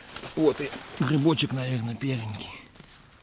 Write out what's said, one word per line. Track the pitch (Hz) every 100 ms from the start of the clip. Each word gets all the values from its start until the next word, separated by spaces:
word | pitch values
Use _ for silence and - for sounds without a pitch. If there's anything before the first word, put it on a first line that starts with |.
| - - - -
Вот | 156 -
и | 143 - - -
грибочек, | 131 151 147 156 143
наверное, | 131 127 127 113 113
первенький. | 139 131 110 101 - - - - - - - -